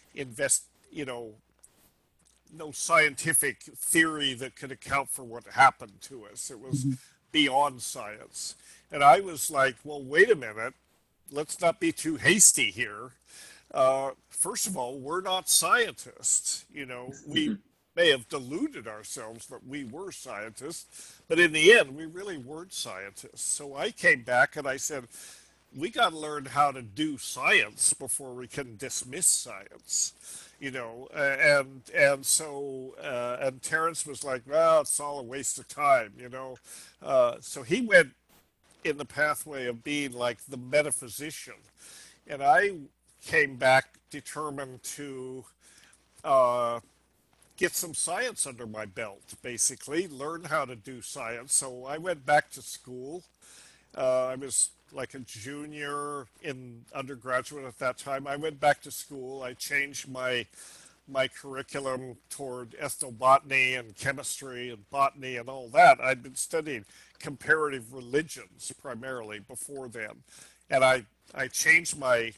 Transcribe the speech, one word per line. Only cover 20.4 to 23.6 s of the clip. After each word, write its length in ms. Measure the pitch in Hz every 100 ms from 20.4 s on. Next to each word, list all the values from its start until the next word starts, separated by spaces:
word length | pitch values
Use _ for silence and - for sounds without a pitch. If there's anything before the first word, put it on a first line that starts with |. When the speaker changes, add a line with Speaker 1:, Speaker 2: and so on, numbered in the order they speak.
| 110 107 143 165 - - - - -
Speaker 1:
but 100 | 165
in 140 | 175
the 180 | 156 165
end, 240 | 233 139
we 120 | 143 160
really 320 | 175 202 160
weren't 340 | 120 156 185
scientists." 720 | - - 92 98 101 131 -
So 340 | - -